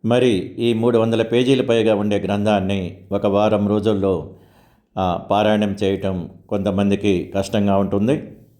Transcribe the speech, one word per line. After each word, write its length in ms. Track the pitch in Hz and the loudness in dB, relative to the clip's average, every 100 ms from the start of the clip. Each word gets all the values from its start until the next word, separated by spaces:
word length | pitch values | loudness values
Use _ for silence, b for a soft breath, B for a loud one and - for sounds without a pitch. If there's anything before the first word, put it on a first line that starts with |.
మరి 500 | 113 120 123 98 - - | 0 2 2 0 -4 -4
ఈ 140 | 117 | -2
మూడు 260 | 113 117 117 | 0 2 2
వందల 240 | 113 113 | 2 0
పేజీలు 400 | 113 120 123 135 | 0 0 2 0
పైగా 320 | 127 117 110 | 2 2 2
ఉండే 240 | 104 104 101 | 2 0 -2
గ్రంథాన్ని 840 | - 101 104 104 95 98 90 - - | -2 -2 0 0 0 -4 -6 -10 -6
ఒక 140 | 98 101 | -2 0
వారం 420 | 98 107 104 101 | 2 2 2 2
రోజుల్లో, 680 | 104 104 101 98 90 76 b b b b b b - | 0 0 0 0 -2 -6 b b b b b b -4
ఆ, 180 | 92 87 | -2 -2
పారాయణం 600 | - 101 107 104 104 98 | -2 0 2 2 0 -2
చేయటం 460 | 98 98 98 92 82 - - | -2 -2 -2 -6 -8 -14 -8
కొంతమందికి 840 | 104 98 95 101 98 101 92 76 98 | -4 -2 0 0 0 0 0 -2 -6
కష్టంగా 400 | 98 110 101 98 | -2 -2 2 2
ఉంటుంది. 600 | 98 101 107 151 - - - _ | 0 2 2 0 -4 -18 -20 _